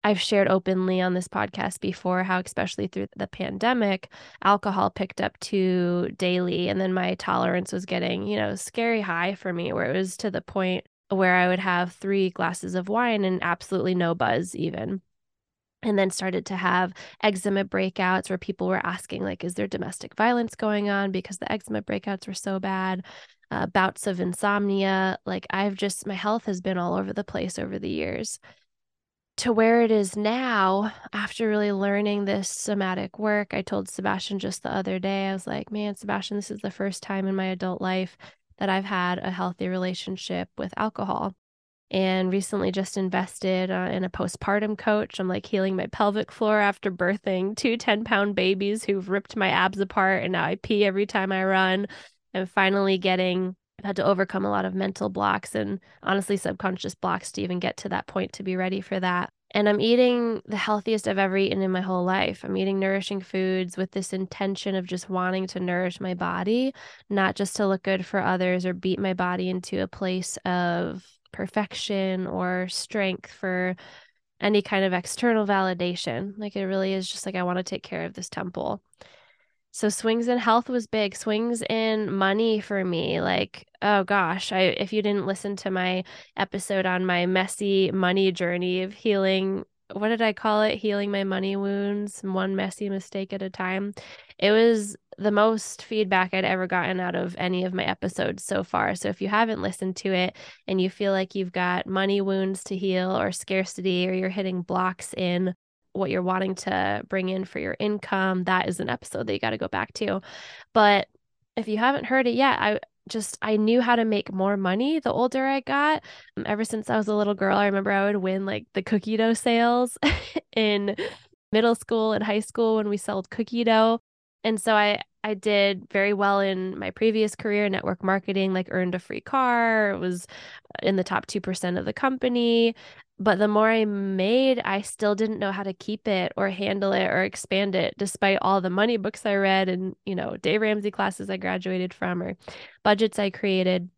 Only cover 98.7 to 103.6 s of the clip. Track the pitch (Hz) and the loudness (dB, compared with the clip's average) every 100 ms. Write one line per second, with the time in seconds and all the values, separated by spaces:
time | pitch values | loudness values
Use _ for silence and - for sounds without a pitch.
98.7 | - - 180 202 190 196 208 226 214 190 | 0 0 0 -4 -4 0 2 2 0 -4
99.7 | 180 190 185 196 185 180 - - - - | -4 -6 -4 -2 0 0 -4 -20 -16 -4
100.7 | 190 185 - 202 190 190 202 180 185 180 | 0 0 0 0 0 0 -4 -4 -2 0
101.7 | 180 - 190 196 202 196 190 190 190 - | 0 0 0 2 2 2 0 0 -2 -6
102.7 | 190 196 185 185 190 196 175 - 190 | -4 0 0 0 0 0 -2 -2 -2